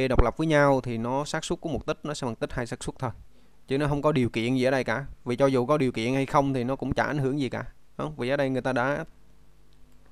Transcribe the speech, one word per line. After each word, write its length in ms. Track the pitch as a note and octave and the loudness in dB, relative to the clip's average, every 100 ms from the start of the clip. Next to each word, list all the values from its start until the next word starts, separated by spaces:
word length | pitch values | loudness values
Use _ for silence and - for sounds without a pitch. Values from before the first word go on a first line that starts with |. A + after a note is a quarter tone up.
| C3 | 4
độc 140 | A#2+ | 4
lập 140 | A#2 - | 4 2
với 100 | D#3+ | 2
nhau 340 | D3 C#3+ C3 | 6 6 4
thì 160 | B2 A2+ | 0 -4
nó 280 | A#2+ C3+ D3 | -4 -4 -4
xác 180 | D#3+ - | -6 -4
suất 160 | F3 | -6
của 80 | E3 | -4
một 160 | A#2+ - | -4 -4
tích 140 | D#3 | -6
nó 100 | - | -6
sẽ 120 | D3 B2+ | -6 -6
bằng 100 | A2 | -4
tích 180 | C#3+ | -6
hai 140 | - A#2+ | -4 -6
xác 160 | - | -6
suất 120 | - - | -10 -6
thôi. 120 | B2 - - - - - - | -8 -8 -18 -20 -20 -20 -4
Chứ 100 | C3+ | 0
nó 100 | D3 | 0
không 140 | D3 | 2
có 100 | D3+ | 2
điều 180 | D3+ A#2 | 2 2
kiện 260 | A#2 A#2 C3 | 0 0 2
gì 80 | |
ở 80 | B2 | 4
đây 120 | C3+ | 2
cả. 220 | A#2+ A2+ C#3 - B2 | 0 -2 -4 -10 -6
Vì 100 | B2 | 2
cho 100 | C#3 | 4
dù 200 | C3 B2 | 4 2
có 120 | D3+ | 2
điều 140 | B2+ | 2
kiện 220 | A2+ A#2+ | 0 0
hay 120 | C3+ C3+ | 0 2
không 280 | D3+ C#3 | 2 2
thì 100 | C3 | 0
nó 120 | A#2+ C3+ | -2 -4
cũng 180 | C3 | -4
chả 100 | B2+ | -2
ảnh 140 | A2+ D3 | -2 0
hưởng 220 | C3 C#3+ | -2 -2
gì 100 | B2 | -2
cả. 140 | A2 A#2 - - - | -4 -10 -14 -16 -8
Không? 180 | D3 D3 | -8 -4
Vì 120 | B2 | -2
ở 80 | C#3+ | 0
đây 120 | C3+ | 0
người 120 | B2+ | 0
ta 120 | C3 | 0
đã 320 | B2+ B2+ D3+ D#3+ - - - - - - - - - - | 0 0 -2 -6 -16 -20 -20 -20 -20 -20 -20 -20 -20 -20